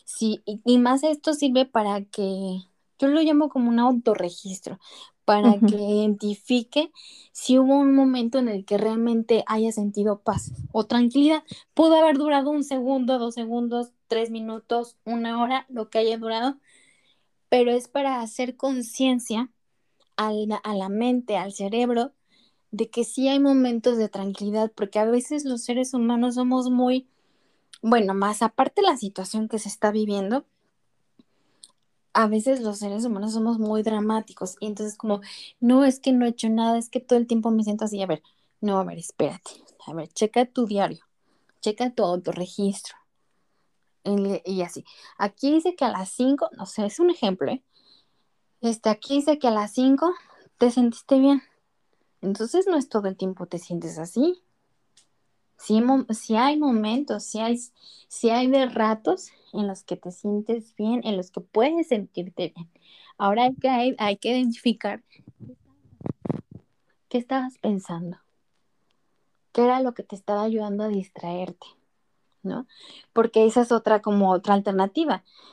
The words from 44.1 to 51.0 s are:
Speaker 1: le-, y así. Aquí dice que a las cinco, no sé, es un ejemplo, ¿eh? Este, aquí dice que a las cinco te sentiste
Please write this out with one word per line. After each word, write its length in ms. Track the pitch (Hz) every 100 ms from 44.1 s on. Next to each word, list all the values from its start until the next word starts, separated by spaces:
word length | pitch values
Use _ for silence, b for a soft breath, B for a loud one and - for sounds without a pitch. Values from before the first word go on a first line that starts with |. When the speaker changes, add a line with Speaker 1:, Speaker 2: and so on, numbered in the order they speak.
| 202
Speaker 1:
le-, 180 | 196 196
y 180 | 180 190
así. 220 | 175 - - B B B
Aquí 340 | 202 - 269
dice 220 | 311 359 349
que 80 |
a 60 | 247
las 200 | 185 190
cinco, 400 | - 254 277 330 -
no 100 | 190
sé, 200 | - 208
es 140 | -
un 100 | 349
ejemplo, 400 | 349 202 190 135
¿eh? 120 | 269 _ b b b b b b _ _ _
Este, 300 | 233 220 220
aquí 260 | 214 - 277
dice 220 | 285 302
que 100 | 254
a 40 |
las 200 | 214 208
cinco 420 | - 262 269 330 359 B B B -
te 120 | 240
sentiste 480 | 247 240 -